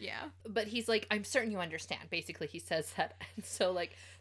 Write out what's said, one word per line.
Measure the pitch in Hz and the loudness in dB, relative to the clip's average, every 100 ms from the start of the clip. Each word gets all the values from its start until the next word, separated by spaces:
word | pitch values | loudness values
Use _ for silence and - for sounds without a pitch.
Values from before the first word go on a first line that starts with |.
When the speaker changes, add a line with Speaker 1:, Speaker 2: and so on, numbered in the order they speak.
Speaker 1:
Yeah. | - - 302 - | -6 -6 -8 -10
Speaker 2:
But | 226 220 208 | -2 0 2
he's | 233 226 | 0 4
like, | 220 - | 2 4
"I'm | 208 | 0
certain | 202 269 233 | 4 2 4
you | 202 | 0
understand." | 170 160 - 170 165 | -2 -4 -4 -6 -2
Basically, | 170 165 160 156 | -4 -2 -4 -4
he | 170 | -4
says | - 160 151 - | 0 0 0 0
that. | 170 - - | 0 -2 -12
<laughs> | - | -10
And | |
so, | - - 185 | -4 2 4
like, | 185 165 - - - | 4 0 -6 -18 -4